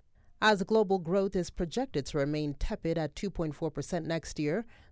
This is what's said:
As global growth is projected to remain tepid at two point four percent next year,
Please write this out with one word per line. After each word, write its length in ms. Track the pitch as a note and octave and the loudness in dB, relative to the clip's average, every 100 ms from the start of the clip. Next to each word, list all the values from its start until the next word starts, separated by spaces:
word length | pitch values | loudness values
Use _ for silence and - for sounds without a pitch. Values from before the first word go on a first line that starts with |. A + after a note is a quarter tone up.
| - - - - | -20 -20 -20 0
As 220 | G#3+ G3+ | 4 4
global 380 | F#3 A3 G3 F#3+ | 4 4 4 2
growth 360 | D#3+ G3 G3 F#3+ | 2 2 2 0
is 140 | - | -2
projected 560 | - F3 A3+ C4 D3 C3+ | -2 -4 -2 -2 -2 -2
to 120 | D3+ | 0
remain 340 | C#3 D3+ D3+ C#3 | 0 0 -2 0
tepid 360 | - G#3+ E3+ E3 | -2 0 -2 0
at 200 | D#3 - | -2 -4
two 160 | G3+ | -4
point 240 | - D#3+ C#3 | -2 -4 -2
four 160 | D#3 | -4
percent 340 | C#3+ C#3+ F3+ D#3+ | -4 -4 -2 -2
next 320 | E3 - - | -4 -4 -4
year, 300 | D3 F3+ A#3+ - - | 0 0 -4 -12 -12